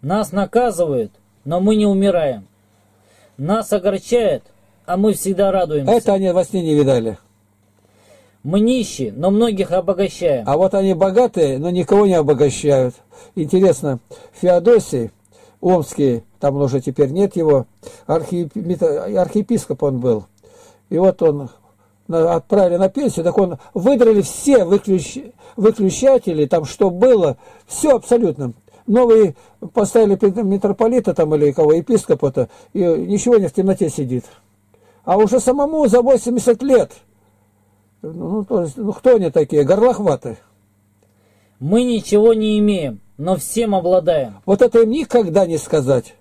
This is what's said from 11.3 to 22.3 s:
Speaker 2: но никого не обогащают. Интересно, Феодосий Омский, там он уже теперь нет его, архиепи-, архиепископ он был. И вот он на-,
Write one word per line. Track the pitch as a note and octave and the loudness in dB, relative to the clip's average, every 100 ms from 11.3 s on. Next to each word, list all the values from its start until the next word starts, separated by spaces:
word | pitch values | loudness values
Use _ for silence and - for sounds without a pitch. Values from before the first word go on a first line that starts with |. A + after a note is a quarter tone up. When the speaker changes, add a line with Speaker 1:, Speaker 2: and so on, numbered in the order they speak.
| - D3+ C3+ | 0 -2 0
Speaker 2:
но | D#3+ | -4
никого | F3+ E3+ G3 G#3 | -4 0 2 4
не | |
обогащают. | F3+ D3 C#3 C#3+ C3 D3 C#3 B2+ - _ - - | 2 2 2 2 0 0 2 0 -4 _ -20 -16
Интересно, | - D3+ F#3 F#3+ D#3+ D3+ B2+ _ - - | -8 -2 2 2 2 -2 -8 _ -20 -20
Феодосий | - F3+ F3 F3 A#3 - C#3 A2+ _ _ _ _ _ | -6 0 2 4 2 2 -6 -6 _ _ _ _ _
Омский, | E3+ F3+ C#3+ - C#3+ A#2 - _ | 0 0 0 -2 -2 -2 -6 _
там | C#3+ C#3 | -4 -2
он | |
уже | C#3+ C3+ | -2 -2
теперь | C3 B2+ C#3+ | -6 -2 -2
нет | D#3 G3+ | 0 -2
его, | G3 D#3 C#3 A#2 _ - - - | -2 2 2 0 _ -20 -20 -4
архиепи-, | D#3 D#3+ F3 E3 - E3+ F3+ E3+ C#3+ - G3 | -4 -2 -6 -6 -8 -6 -2 -2 -2 -4 -2
архиепископ | F3+ G#3 G#3 A#3 - C#3+ | 0 -2 -2 -4 -4 -4
он | D3 C3 | -4 -2
был. | B2 A2 G2+ _ _ _ - _ _ | -2 -4 -6 _ _ _ -20 _ _
И | D#3+ | 0
вот | F#3+ F#3 | 0 2
он | E3 C#3+ C3 _ _ _ _ _ _ | 0 0 -8 _ _ _ _ _ _
на-, | E3 E3 | 0 0